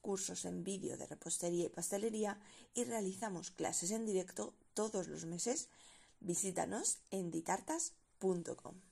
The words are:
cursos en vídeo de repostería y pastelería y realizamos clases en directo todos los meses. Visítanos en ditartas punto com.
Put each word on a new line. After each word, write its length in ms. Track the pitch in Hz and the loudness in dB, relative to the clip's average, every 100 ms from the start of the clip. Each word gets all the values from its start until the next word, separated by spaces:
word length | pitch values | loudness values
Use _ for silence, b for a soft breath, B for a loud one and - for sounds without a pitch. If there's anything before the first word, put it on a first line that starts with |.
cursos 440 | - 196 - 175 180 | 0 0 0 -2 -2
en 180 | 180 | -2
vídeo 320 | 170 196 - - | -2 -2 -2 -4
de 100 | - | -8
repostería 600 | 151 - - 175 175 170 | -8 -4 0 2 4 2
y 20 | |
pastelería 720 | - 170 196 220 220 208 202 B B B | 0 0 2 2 2 0 0 B B B
y 80 | - | -2
realizamos 680 | 240 233 196 190 220 180 - | 0 2 0 0 -2 -2 -6
clases 400 | - 160 - 175 | -2 0 2 2
en 120 | 220 | 0
directo 480 | 226 190 185 - 208 - - | 2 2 2 -2 -4 -6 -8
todos 320 | - 214 202 160 | 0 0 2 -2
los 200 | 156 165 | -4 -4
meses. 420 | 170 196 294 - B B B B B | -2 0 0 -2 B B B B B
Visítanos 800 | - 175 190 175 170 202 381 - - | 0 2 2 0 0 2 0 0 -2
en 200 | 196 175 | -2 0
ditartas 640 | 165 - 190 - 320 - - _ _ | 0 2 0 2 0 0 -6 _ _
punto 380 | 190 180 170 - | 2 2 0 -6
com. 180 | - 180 - | -8 -14 -20